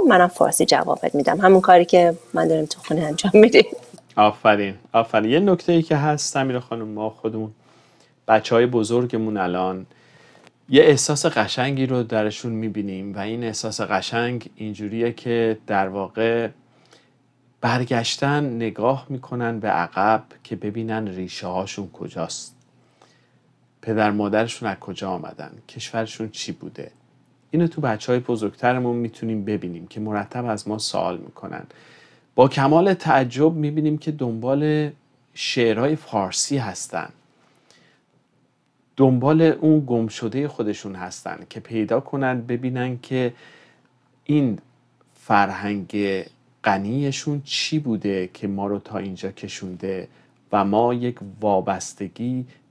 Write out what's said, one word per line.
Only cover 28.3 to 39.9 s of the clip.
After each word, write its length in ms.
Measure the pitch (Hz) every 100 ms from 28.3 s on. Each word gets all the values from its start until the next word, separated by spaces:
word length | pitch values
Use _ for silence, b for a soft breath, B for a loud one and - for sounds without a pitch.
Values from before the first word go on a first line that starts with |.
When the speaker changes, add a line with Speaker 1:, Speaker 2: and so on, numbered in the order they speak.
| 117 104 - 123 127 123 120
Speaker 2:
می‌تونیم 500 | 117 - 113 110 101
ببینیم 420 | 104 90 85 85
که 120 | 110
مرتب 460 | 107 104 98 123 120
از 220 | 104 104
ما 100 | 110
سوال 400 | - 95 87 90
می‌کنن. 460 | - - - 82 - b b b b b b -
با 120 | 131
کمال 460 | 143 139 160 196
تعجب 600 | 180 160 139 127 123 156
می‌بینیم 440 | 165 147 151 151 151
که 140 | 160
دنبال 800 | 151 123 113 123 139 151 151 147 143 _ _ _
شعرهای 640 | - - - 117 110 135 151
فارسی 600 | - 107 95 - - 139
هستن، 520 | 110 90 - 87 - - _ _ _ _ _ _ _ _ _ _ _ _ _ _ _ _ _ -
دنبال 440 | 135 123 127 160
اون 420 | 160 - 156 156
گمشده 600 | 131